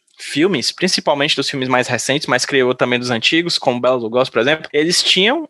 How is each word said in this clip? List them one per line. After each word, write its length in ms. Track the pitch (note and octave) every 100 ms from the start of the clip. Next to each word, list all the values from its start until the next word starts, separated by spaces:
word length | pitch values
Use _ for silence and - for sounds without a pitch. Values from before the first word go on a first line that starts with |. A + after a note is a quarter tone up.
| _ -
filmes, 540 | - C#3 F3 D#3+ -
principalmente 640 | - F#3 - - C#3+ C#3+ -
dos 120 | C#3
filmes 200 | C#3 C3
mais 200 | B2+ B2
recentes, 380 | A#2 - C#3 -
mas 200 | B2 -
creio 280 | C#3 B2+
também 240 | B2+ B2+ B2
dos 120 | B2
antigos, 480 | A#2 - D#3+ F3 -
como 220 | - B2
Bela 160 | B2 B2+
Lugosi, 340 | A2+ B2 B2+
por 100 | A#2+
exemplo, 280 | A#2+ D#3+ D#3
eles 300 | D3 D#3+ -
tinham 460 | - F#3 G3+ D#4 D4+